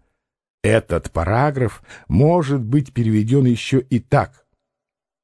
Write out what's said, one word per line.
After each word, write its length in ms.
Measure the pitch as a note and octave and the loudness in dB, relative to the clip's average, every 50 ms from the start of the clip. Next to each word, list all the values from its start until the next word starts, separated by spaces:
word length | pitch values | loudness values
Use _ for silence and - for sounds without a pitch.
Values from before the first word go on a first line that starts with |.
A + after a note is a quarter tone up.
| _ _ _ _ _ _ _ _ _ _ _ _ - | _ _ _ _ _ _ _ _ _ _ _ _ -2
Этот 480 | G#2 A2 A2+ - - F2 D#2+ - - | 0 0 0 0 -2 -4 -4 -4 -6
параграф 680 | - E2 E2+ F#2 G#2+ A#2+ C#3 D3+ C#3+ C3+ B2+ G2+ - - - - - - - - | -6 -4 -2 -2 0 0 0 -2 -2 -2 -4 -4 -6 -10 -20 -20 -20 -20 -8 -2
может 520 | C2+ G#2 C#3 D#3 E3+ F3+ D3+ C3 C#3+ C3+ | 0 2 2 4 2 2 0 -2 -2 -4
быть 300 | A#2 G#2+ B2+ D3+ - - | -2 0 -2 -2 -2 -2
переведён 540 | _ A#2+ A#2 A2 A2 G#2+ G#2 A2 C3 C#3+ C3 | _ -2 -2 0 0 0 0 2 2 2 2
ещё 340 | B2 A#2+ A2 - - C3+ C3 | 2 0 0 -2 -2 -2 -2
и 220 | B2+ - C3 A2+ | -2 0 -4 -4
так: 440 | - _ - C#3 F#2+ - _ _ _ _ _ _ _ _ _ _ _ _ _ _ _ _ _ _ | -2 _ -2 -2 -2 -4 _ _ _ _ _ _ _ _ _ _ _ _ _ _ _ _ _ _